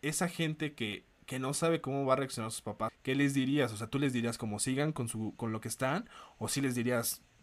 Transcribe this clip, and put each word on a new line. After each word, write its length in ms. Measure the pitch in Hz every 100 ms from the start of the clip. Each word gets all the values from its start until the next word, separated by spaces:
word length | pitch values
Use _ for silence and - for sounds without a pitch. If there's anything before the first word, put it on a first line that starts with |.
esa 260 | 147 151 175
gente 460 | 175 160 156 156
que, 300 | 147 110 98 - _ -
que 120 | 131
no 140 | 131
sabe 260 | 143 165 165
cómo 260 | 135 139 135
va 80 |
a 20 | 131
reaccionar 340 | 135 - 110
sus 100 | -
papás, 280 | - 104 110 -
¿qué 120 | -
les 200 | 131 143
dirías? 380 | 139 131 147 127
O 40 | 110
sea, 120 | 110
¿tú 100 | 139
les 140 | 143
dirías 260 | 123 117 113
como 200 | 113 101
sigan 320 | - 131 147
con 160 | 151 117
su, 260 | 113 107 -
con 160 | 117
lo 80 | 110
que 80 | 113
están? 400 | - 131 160 240 - - -
¿O 100 | 107
sí 120 | -
les 140 | 139
dirías, 480 | 123 117 123 113 - - _